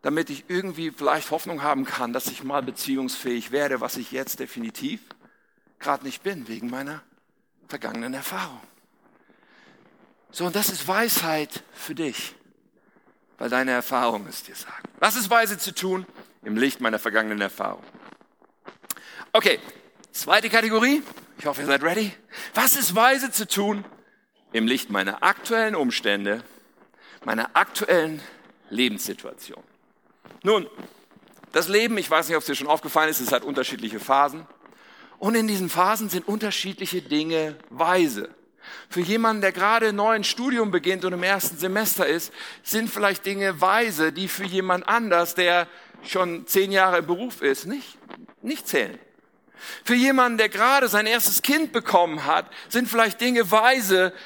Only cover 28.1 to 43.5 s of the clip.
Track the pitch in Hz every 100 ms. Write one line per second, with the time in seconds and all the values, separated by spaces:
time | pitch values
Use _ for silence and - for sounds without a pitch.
28.1 | 101 - - - _ _ 104 127 101 -
29.1 | 95 - - - - - _ _ _ _
30.1 | _ - - 190 214 160 - - - _
31.1 | _ _ _ - 156 170 202 226 214 170
32.1 | 160 151 160 - 135 139 156 151 160 156
33.1 | 143 123 131 147 131 127 127 113 107 -
34.1 | 135 143 147 165 - - - - - -
35.1 | - 196 226 220 202 180 165 185 214 208
36.1 | 180 170 214 214 - 190 190 190 180 151
37.1 | 147 156 160 156 147 - 123 165 - 160
38.1 | 101 - - _ _ - - - 175 175
39.1 | 220 226 214 196 180 196 226 220 202 214
40.1 | 220 202 - 254 247 214 180 175 185 185
41.1 | 180 185 196 - 165 180 196 214 - 156
42.1 | 165 - - - - - 214 220 208 202
43.1 | 190 196 196 196